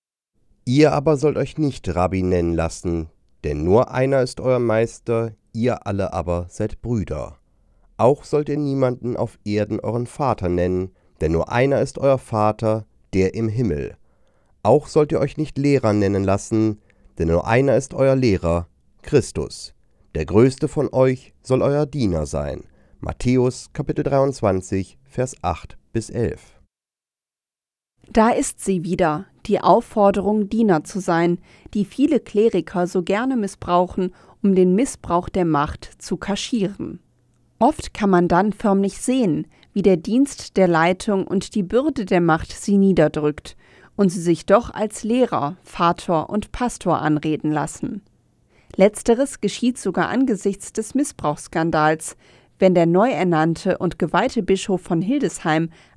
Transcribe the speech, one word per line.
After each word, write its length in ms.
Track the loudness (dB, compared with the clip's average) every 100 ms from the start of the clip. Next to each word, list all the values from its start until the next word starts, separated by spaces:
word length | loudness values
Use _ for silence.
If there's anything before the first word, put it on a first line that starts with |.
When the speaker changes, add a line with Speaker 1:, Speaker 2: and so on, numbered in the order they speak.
| _ _ _ _ _ _ 0
Speaker 1:
„Ihr 280 | 4 6
aber 240 | 4 2 2
sollt 200 | 0 0
euch 200 | -4 -2
nicht 380 | -4 -4 -4 0
Rabbi 260 | 0 0
nennen 320 | 0 2 2
lassen, 560 | 0 -2 -4 -4 -4 -6 _ _ _
denn 200 | -6 -2
nur 260 | 2 4 2
einer 320 | 0 0 0
ist 180 | -2 -2
euer 200 | -2 0
Meister, 720 | 2 0 0 -4 -4 -2 -4 -10 _
ihr 340 | -4 -2 -2 -4
alle 260 | -4 -4
aber 320 | -4 -4 -4 -6
seid 340 | -8 -8 -6
Brüder. 560 | -4 -4 -4 -6 -10 -16 _ _ _ _ _ 2
Auch 260 | 2 2 -2
sollt 220 | -4 -2
ihr 120 | -4
niemanden 580 | -2 0 0 -2 -6 -4
auf 220 | -6 -6
Erden 360 | -4 -2 -2 -4
euren 260 | -4 -4 -6
Vater 420 | -4 -2 -2 -2
nennen, 440 | 0 0 -2 -4 _ _ -4
denn 120 | -2
nur 200 | 0 0
einer 300 | 0 2 0
ist 160 | -2 0
euer 220 | 0 0
Vater, 640 | -2 0 0 0 -2 -2 -6 _ _
der 200 | 0 0
im 160 | 0 -4
Himmel. 460 | -2 -2 -2 -6 -12 _ _ _ _ _ _
Auch 240 | 2 2 2
sollt 260 | 0 0
ihr 80 | 0
euch 160 | -2 -4
nicht 220 | -6 -2
Lehrer 360 | 2 2 2
nennen 300 | 2 2 0
lassen, 560 | 0 -2 0 0 0 -2 _ _ _ -4
denn 120 | 0
nur 180 | 0 2
einer 280 | 2 4 2
ist 200 | 0 0
euer 200 | 2 2
Lehrer, 520 | 2 0 0 -2 -4 _ _ _
Christus. 720 | 0 0 0 -6 -8 -10 -18 -20 _ _ _
Der 120 | -8 2
Größte 420 | 4 4 4 -4
von 220 | -2 -2
euch 420 | 2 0 0 -10 _
soll 200 | -2 0
euer 240 | 0 0 -2
Diener 400 | -2 -2 -2 -4
sein.“ 400 | -6 -6 -10 -14 _ _ -14
Matthäus 720 | -10 -4 0 2 0 -2 -12
Kapitel 320 | -10 -6 -4
dreiundzwanzig, 920 | 0 0 0 0 0 0 -2 -4 -6 -12 _
Vers 320 | -6 -6 -4
acht 360 | -6 -6 -10 -20 _
bis 160 | -8 -6
elf. 500 | -4 -4 -6 -16 _ _ _ _ _ _ _ _ _ _ _ _ _ _ _ -2
Speaker 2:
Da 200 | 2 4
ist 280 | 2 -2 -6
sie 240 | -4 -2
wieder, 440 | -2 0 0 0 -8 _ -2
die 160 | 0
Aufforderung, 880 | 4 4 2 2 4 4 0 0 0
Diener 340 | 2 2 2
zu 160 | 0 -6
sein, 400 | -2 2 2 0 -6 -20 -8
die 120 | -4 -4
viele 340 | 0 2 0
Kleriker 680 | 0 2 2 2 -2 -2 -2
so 160 | -2
gerne 340 | -2 -2 0 -2
missbrauchen, 760 | -4 -6 0 0 0 -2 -4 -6 -20 _
um 100 | 2
den 220 | 4 6 4
Missbrauch 540 | 0 -4 -2 -2 -2
der 160 | -2 0
Macht 440 | 0 -2 -6 -16 -14
zu 180 | -8 -6
kaschieren. 840 | -4 -6 -4 -2 -4 -6 -12 -14 _ _ _ _ _ 0
Oft 340 | 0 0 -8
kann 160 | -2 2
man 180 | 4 4
dann 240 | 2 2
förmlich 460 | 0 0 0 0 -4
sehen, 500 | -2 0 0 -2 -6 _ _
wie 100 | 0
der 140 | 2 2
Dienst 640 | 2 0 0 -4 -4 2
der 100 | 4
Leitung 580 | 4 2 0 -2 -2 -2
und 300 | -4 -4 -4
die 80 |
Bürde 400 | -2 0 0 -2
der 160 | 0 2
Macht 320 | 4 2 -2
sie 260 | -8 0 4
niederdrückt 800 | 4 4 2 2 -2 -4 -12 -20 _ -20 -10 0
und 140 | 0
sie 100 | 0
sich 260 | 0 0 4
doch 280 | 2 2
als 320 | -6 -6 -6 -2
Lehrer, 500 | 0 0 0 -4 -8
Vater 640 | -12 -2 0 0 -2 -2 -2
und 220 | -6 -6
Pastor 500 | -6 -6 -4 -2 0
anreden 480 | 0 -2 -2 -2 -2
lassen. 520 | -2 -4 -6 -10 -10 -14 _ _ _ _ _ _ 2
Letzteres 640 | 2 2 0 0 0 -4
geschieht 360 | -6 -2 -4 -2
sogar 300 | -4 -2 -2
angesichts 640 | 0 0 0 -2 -4 -8
des 240 | -8 -4 -4
Missbrauchsskandals, 1200 | -4 -4 -4 -4 -6 -2 0 2 2 0 -6 -16 _ _ _ 2
wenn 160 | 4
der 120 | 4 4
neu 240 | 4 2
ernannte 680 | 2 0 2 0 0 -2 -2
und 200 | -2 -2
geweihte 440 | -2 0 0 -2
Bischof 360 | -2 -2 -2 -4
von 220 | -2 -2
Hildesheim 720 | -2 -2 -2 -4 -2 0 -2 -8 _